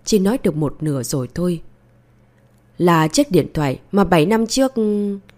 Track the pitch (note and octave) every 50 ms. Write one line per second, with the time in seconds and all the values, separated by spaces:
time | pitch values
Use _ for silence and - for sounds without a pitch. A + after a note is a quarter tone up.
0 | _ - A3 G3+ F#3+ G3 A#3+ C#4 - G3 D3+ D3+ D#3 C3+ - - D#3 D#3 C#3+ C3+
1 | A#2 - - C3+ B2 B2 - E3 F3 F3+ F3 D#3+ - - - _ _ _ _ _
2 | _ _ _ _ _ _ _ _ _ _ _ _ _ _ _ - E3 F3 E3+ D#3+
3 | D#3 D#3 - C#4 D4 - F#3 D#3 C3 - - D#3 D3 C3+ C3 - - - - G3+
4 | G3 F3 F#3 E3 D3+ F#3 A3+ A3+ A3+ A3 - C4 C4+ C4 - A#3 A3 G#3 G#3 G#3
5 | G3+ G3+ G3+ G3+ - - _